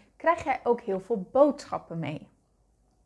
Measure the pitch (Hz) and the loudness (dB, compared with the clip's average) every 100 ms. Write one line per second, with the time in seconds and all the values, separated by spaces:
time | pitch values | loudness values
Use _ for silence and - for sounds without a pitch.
0 | _ - 320 330 294 254 240 233 - 190 | _ -2 0 0 -2 -2 0 0 -2 -4
1 | - 220 185 262 294 277 - 170 - 165 | -2 -6 0 4 4 4 -6 -10 -8 -8
2 | 139 175 - _ _ _ _ _ _ _ | -8 -8 -12 _ _ _ _ _ _ _